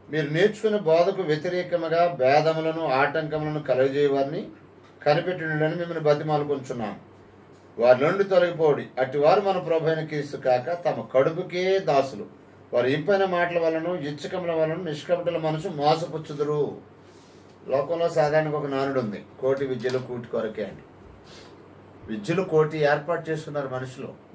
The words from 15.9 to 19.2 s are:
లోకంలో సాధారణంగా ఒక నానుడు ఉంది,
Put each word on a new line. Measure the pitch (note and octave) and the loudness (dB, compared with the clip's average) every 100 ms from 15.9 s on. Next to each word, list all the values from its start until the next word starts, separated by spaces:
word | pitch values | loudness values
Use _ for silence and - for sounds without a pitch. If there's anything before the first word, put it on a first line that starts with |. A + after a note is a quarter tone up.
| D#3+ D#3+ D#3 D#3 D3 D3 D3+ C3 - - - - - - - - - - | 2 0 -8 -8 -6 -2 0 -2 -4 -16 -20 -20 -20 -20 -20 -20 -20 -4
లోకంలో | C3 C#3+ E3+ E3+ | -2 -2 0 0
సాధారణంగా | D#3 D3 D#3 D#3 D3 | 2 2 2 0 -2
ఒక | C#3 | -4
నానుడు | C3+ C#3 C3+ | -2 -2 -2
ఉంది, | A2+ G2 | -2 -6